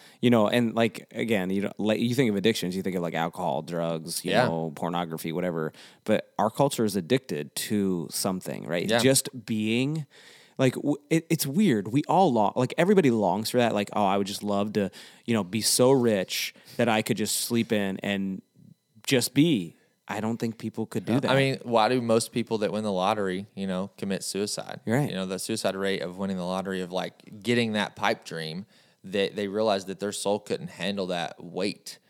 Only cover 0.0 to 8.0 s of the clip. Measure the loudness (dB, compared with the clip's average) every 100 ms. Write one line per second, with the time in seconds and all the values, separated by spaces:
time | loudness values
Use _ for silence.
0 | -18 0 4 6 6 4 2 2 0 0
1 | -10 -6 0 0 0 -2 -2 -2 0 0
2 | 2 2 2 2 2 2 -2 -4 -4 -4
3 | -2 -2 -4 -2 -2 -2 -4 -4 -2 -4
4 | -6 -6 0 2 2 0 -4 -4 -4 -4
5 | -4 -6 -6 -4 -2 -2 -4 -8 -18 -10
6 | -2 0 0 -2 0 2 0 2 0 -2
7 | 0 -2 0 -8 -6 -8 -4 0 0 -2